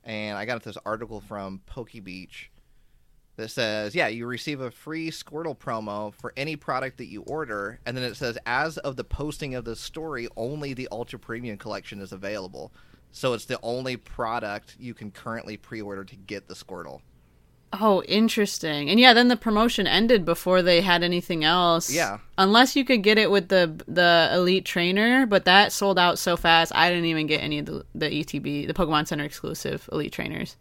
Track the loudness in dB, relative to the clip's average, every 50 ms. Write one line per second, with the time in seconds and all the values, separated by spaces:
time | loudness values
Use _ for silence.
0 | _ -10 -10 -8 -8 -8 -8 -8 -6 -6 -8 -8 -8 -14 -16 -12 _ -8 -8 -8
1 | -8 -12 -14 -16 -14 -12 -12 -10 -10 -10 -12 -16 _ -16 -14 -14 -14 _ -18 -20
2 | -16 -16 -16 -16 -16 -18 -18 -20 -20 -20 _ _ _ _ _ _ _ _ _ _
3 | _ _ _ _ _ _ _ -14 -12 -10 -4 -4 -2 -2 -2 -2 -4 -4 -2 -2
4 | -2 -2 -2 -6 -8 -8 -8 -8 -8 -8 -8 -8 -10 -12 -12 -14 -14 -12 -10 -8
5 | -8 -10 -10 -12 -16 -14 -12 -10 -8 -8 -10 _ -8 -6 -6 -6 -6 -6 -8 -8
6 | -8 -10 -12 _ -14 -12 _ -8 -8 -8 -8 -10 _ -6 -4 -4 -4 -6 -10 -12
7 | -16 -14 -14 -14 -10 -8 -8 -8 -6 -6 -6 -6 -6 -8 -10 -10 -10 -8 -6 -6
8 | -6 -8 -6 -6 -6 -6 -6 -6 _ -4 -2 -2 -2 -4 -6 -6 -8 -8 -8 -8
9 | -6 _ -6 -6 -6 -8 -6 -8 -8 -8 -8 -8 -8 -8 -10 -10 -12 -12 -12 -10
10 | -10 -8 -8 -8 -8 -10 -8 -8 -6 -6 -6 -6 -8 -8 -8 -8 -10 -10 -8 -10
11 | -10 -10 -12 -16 -12 -10 -10 -10 -8 -10 -10 -10 -8 -8 -8 -8 -10 -12 -14 -14
12 | -14 -14 -14 -10 -8 -8 -8 -8 -8 -10 -12 -14 -16 -16 _ -20 -20 _ -20 _
13 | _ _ -12 -4 -4 -4 -4 -4 -6 -8 -8 -6 -4 -6 -6 -4 -4 -6 -8 -8
14 | _ -16 -8 -6 -6 -4 -4 -4 -6 -6 -8 -10 _ -16 -20 _ -14 -14 -14 -14
15 | -14 -16 _ -14 -10 -10 -10 -10 -10 -12 -14 -14 -14 -14 -12 -12 -10 -10 -10 -10
16 | -12 -14 -18 -20 -14 -12 -12 -12 _ _ -18 -18 -16 -14 -14 -14 -12 -14 -16 -18
17 | _ _ _ _ _ _ _ _ _ _ _ _ _ _ -6 2 4 4 4 4
18 | 2 0 2 2 2 2 2 0 0 -2 -2 -6 -6 -4 -4 -4 0 2 6 8
19 | 10 10 10 8 6 6 4 2 0 0 2 2 2 2 2 0 0 2 2 2
20 | 4 4 4 4 4 0 -2 0 2 2 4 4 6 6 4 4 6 4 4 4
21 | 4 0 0 -2 -2 -2 -2 2 2 4 4 4 4 4 4 2 0 0 0 0
22 | 0 0 -4 -8 -14 -8 0 2 4 6 8 6 6 6 4 -2 2 2 2 4
23 | 4 4 4 6 4 4 4 2 2 4 4 4 4 2 0 -10 -10 -4 2 4
24 | 6 6 8 6 6 6 4 4 4 4 2 2 0 -2 -2 0 0 2 2 4
25 | 4 4 4 4 4 4 4 4 6 8 8 8 8 6 2 0 0 2 4 4
26 | 4 4 4 2 0 0 0 2 4 6 6 6 4 4 4 4 4 4 4 0
27 | 0 0 0 -2 0 0 -2 -2 -2 -4 -4 -4 -6 -6 -10 -10 -12 -12 -6 -4
28 | -4 -2 -2 -4 -6 -4 -6 -6 -6 -4 -6 -4 -6 -6 -2 -2 0 0 2 0
29 | 0 0 -4 -6 -6 -8 -10 -10 -10 -10 -10 -8 -6 -6 -6 -6 -8 -6 -4 -4
30 | -4 -4 -6 -8 -8 -8 -6 -8 -8 -10 -12 _